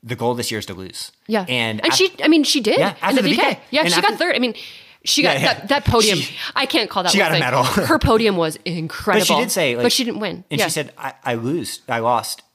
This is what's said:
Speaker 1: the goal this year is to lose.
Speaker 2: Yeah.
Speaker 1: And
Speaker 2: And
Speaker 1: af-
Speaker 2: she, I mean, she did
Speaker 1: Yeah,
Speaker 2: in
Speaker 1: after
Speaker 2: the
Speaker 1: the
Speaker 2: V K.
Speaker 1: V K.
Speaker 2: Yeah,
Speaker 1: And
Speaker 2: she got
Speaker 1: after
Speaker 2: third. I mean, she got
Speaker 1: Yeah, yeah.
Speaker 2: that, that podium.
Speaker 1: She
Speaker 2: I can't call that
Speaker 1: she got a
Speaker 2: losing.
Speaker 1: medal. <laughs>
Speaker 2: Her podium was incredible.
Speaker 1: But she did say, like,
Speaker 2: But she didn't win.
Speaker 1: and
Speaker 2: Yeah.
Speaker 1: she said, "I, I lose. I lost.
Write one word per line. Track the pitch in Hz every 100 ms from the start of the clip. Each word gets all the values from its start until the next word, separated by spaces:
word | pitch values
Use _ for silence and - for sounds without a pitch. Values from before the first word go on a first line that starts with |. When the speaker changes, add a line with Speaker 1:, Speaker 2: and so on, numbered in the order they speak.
| 117
Speaker 1:
the | 117
goal | 117
this | 123 117
year | 110
is | -
to |
lose. | 92 95 - - _ -
Speaker 2:
Yeah. | 214 180
Speaker 1:
And | 127 113 110
Speaker 2:
And | 320
Speaker 1:
af- | -
Speaker 2:
she, | 370 -
I | 302
mean, | 320
she | 269 294
did | 214 302
Speaker 1:
Yeah, | 196
Speaker 2:
in | 170
Speaker 1:
after | 190 277
Speaker 2:
the |
Speaker 1:
the | -
Speaker 2:
V | 240
K. | 277
Speaker 1:
V | 214
K. | -
Speaker 2:
Yeah, | 277
Speaker 1:
And | 311
Speaker 2:
she | 339
got | 403
Speaker 1:
after | 427 349
Speaker 2:
third. | 285
I |
mean, | 247 220 - - - - -
she | -
got | 285 139
Speaker 1:
Yeah, |
yeah. | 160
Speaker 2:
that, | - -
that | 285 -
podium. | 233 208 180
Speaker 1:
She | 131 - - -
Speaker 2:
I | 262
can't | 269 214
call | 202
that | 180
Speaker 1:
she | 196
got | 175
a | 175
Speaker 2:
losing. | 127
Speaker 1:
medal. | 123
<laughs> | 127 - 139
Speaker 2:
Her | 311
podium | - 220 226 185
was | 160 156 -
incredible. | 165 160 - - 190
Speaker 1:
But | 180
she | 156
did | 240
say, | - 147 120
like, | 170
Speaker 2:
But |
she | -
didn't | 240 208
win. | 208 175 -
Speaker 1:
and | 156
Speaker 2:
Yeah. | 185
Speaker 1:
she |
said, | 165 143 -
"I, | 135 -
I | 135 117
lose. | 117 170 110 - -
I | 117
lost. | 113 120 104 - _